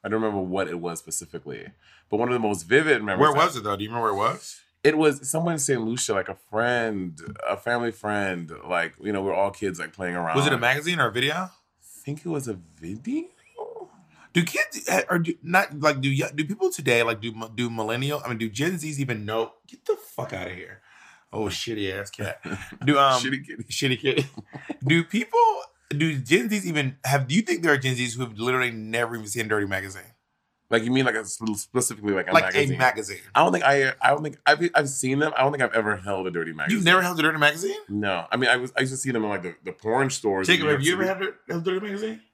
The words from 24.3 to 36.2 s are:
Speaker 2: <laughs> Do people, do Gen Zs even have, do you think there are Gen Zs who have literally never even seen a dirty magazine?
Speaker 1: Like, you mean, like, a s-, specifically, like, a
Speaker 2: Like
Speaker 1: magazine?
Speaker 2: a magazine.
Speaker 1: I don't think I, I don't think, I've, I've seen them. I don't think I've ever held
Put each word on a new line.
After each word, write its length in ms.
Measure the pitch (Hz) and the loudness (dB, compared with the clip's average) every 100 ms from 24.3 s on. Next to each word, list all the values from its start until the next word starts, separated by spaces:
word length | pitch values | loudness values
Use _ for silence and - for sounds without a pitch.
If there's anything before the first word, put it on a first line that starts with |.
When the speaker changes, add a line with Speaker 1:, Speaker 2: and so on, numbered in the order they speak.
| - - - | -8 -18 -18
Speaker 2:
<laughs> 320 | - - 131 | -14 -6 2
Do 160 | 165 | 4
people, 580 | 165 208 - 466 466 427 - _ _ | 4 -2 0 4 4 2 -8 _ _
do 280 | 143 160 143 | -2 0 0
Gen 320 | 113 175 240 | 2 2 4
Zs 160 | 208 190 | -2 -2
even 320 | 151 135 135 | 0 -2 -2
have, 240 | 123 139 127 | 0 0 2
do 80 | 165 | 2
you 60 | |
think 200 | 226 339 | 2 0
there 100 | 165 | 4
are 40 | 143 | 4
Gen 180 | 131 123 | 2 0
Zs 200 | 123 117 | -2 -4
who 60 | |
have 160 | 123 104 | -8 -4
literally 320 | 117 127 123 | 0 2 0
never 440 | 113 110 117 117 117 | -2 -4 -2 -2 -4
even 120 | 107 | -8
seen 180 | 117 107 | -6 0
a 40 | |
dirty 160 | 104 101 | 0 0
magazine? 380 | 95 98 95 - _ _ _ _ _ _ | -2 -6 -14 -18 _ _ _ _ _ _
Speaker 1:
Like, 140 | 117 | 0
you 80 | 113 | 2
mean, 140 | 127 127 | 2 2
like, 100 | 110 | 0
a 40 | |
s-, 200 | 98 - 110 101 | -4 -6 -4 -4
specifically, 580 | - 123 120 104 104 | -2 -2 -2 -2 0
like, 140 | 95 90 | 0 4
a 60 | |
Speaker 2:
Like 120 | 95 92 | 4 4
Speaker 1:
magazine? 300 | 139 139 123 | 2 0 4
Speaker 2:
a 20 | |
magazine. 400 | 127 113 101 95 - - | 2 2 -8 -12 0 4
Speaker 1:
I 80 | |
don't 80 | 160 | 4
think 120 | 175 139 | 4 4
I, 280 | 139 135 - | 4 2 2
I 80 | 123 | 2
don't 140 | 147 | 2
think, 140 | 151 139 - | -2 -2 2
I've, 200 | 147 170 | 4 4
I've 160 | 156 139 | 2 0
seen 300 | 139 131 139 | -2 0 2
them. 120 | 151 - | 2 4
I 40 | |
don't 100 | 135 | 2
think 120 | 147 | 2
I've 100 | 123 | 2
ever 220 | 113 104 101 | 2 0 -2
held 280 | 95 98 | -2 -4